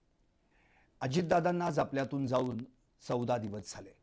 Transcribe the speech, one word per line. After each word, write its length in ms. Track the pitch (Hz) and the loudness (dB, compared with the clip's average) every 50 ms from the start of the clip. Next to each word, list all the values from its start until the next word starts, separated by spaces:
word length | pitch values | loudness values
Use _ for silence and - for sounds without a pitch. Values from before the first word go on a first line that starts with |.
| _ _ _ _ _ _ _ _ _ _ _ _ _ _ _ _ _ _ _ - | _ _ _ _ _ _ _ _ _ _ _ _ _ _ _ _ _ _ _ -4
अजितदादांना 640 | 131 131 131 180 185 160 180 175 160 180 175 175 175 | -2 0 2 2 4 4 4 4 4 4 2 2 0
आज 140 | 170 151 151 | 0 2 0
आपल्यातून 480 | 135 - 139 135 135 - 147 139 139 | 0 0 0 -2 -2 -2 -2 -2 0
जाऊन 300 | 117 127 127 131 127 117 110 123 - - _ _ _ _ _ - | 2 2 2 2 0 -2 -6 -8 -10 -16 _ _ _ _ _ -6
चौदा 300 | - 131 120 120 117 123 | -4 -2 -2 0 0 0
दिवस 360 | 120 110 101 101 104 104 - - | 0 -2 -4 -8 -8 -10 -10 -12
झाले. 160 | 98 95 98 - _ | -12 -14 -16 -20 _